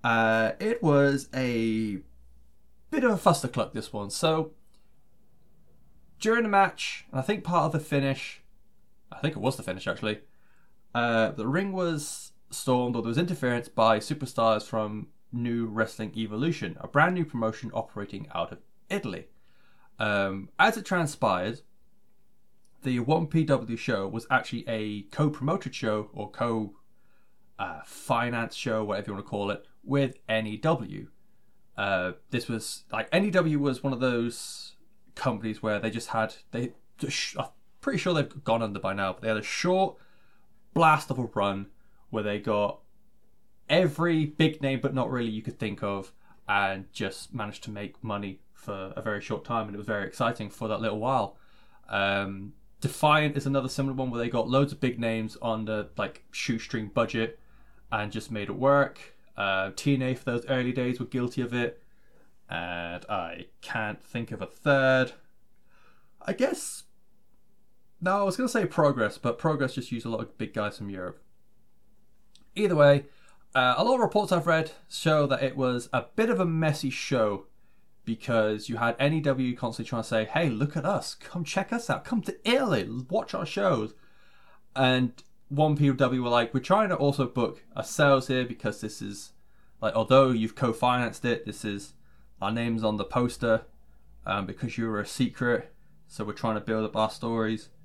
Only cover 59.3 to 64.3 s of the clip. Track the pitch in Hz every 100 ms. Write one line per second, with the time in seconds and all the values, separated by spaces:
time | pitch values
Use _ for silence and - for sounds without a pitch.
59.3 | - 98 95 98 - 143 139 131 127 -
60.3 | 120 120 127 123 127 123 123 123 131 123
61.3 | - 117 123 120 - - - - - -
62.3 | - - 82 87 87 85 87 - 92 85
63.3 | 85 90 - - 117 107 107 - 120 117